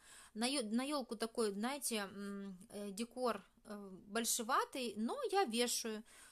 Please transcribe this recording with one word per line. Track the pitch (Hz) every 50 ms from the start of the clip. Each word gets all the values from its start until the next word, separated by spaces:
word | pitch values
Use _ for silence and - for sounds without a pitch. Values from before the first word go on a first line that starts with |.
| - - - - - - -
На | 208 233
е-, | 254 277 294 220
на | 208 220 240 262
елку | 285 302 285 240 - 233
такой, | 202 226 226 - 247 226 208
знаете, | 196 202 214 247 285 294 - - 233 214 202 185 202
м, | 202 202 202 202 196 196 196 190 180 - -
э, | - 208 202 202
декор, | 190 196 233 233 - 254 254 240 214 196 - - _ - -
э, | - 208 208 202 190 190 175 -
большеватый, | 208 202 233 233 226 - - 233 220 277 359 480 480 - 277 247 233 -
но | 208 220 262 427 571 554 392
я | 370 392 392
вешаю. | 247 214 233 240 233 - - - 226 220 214 - - - - - -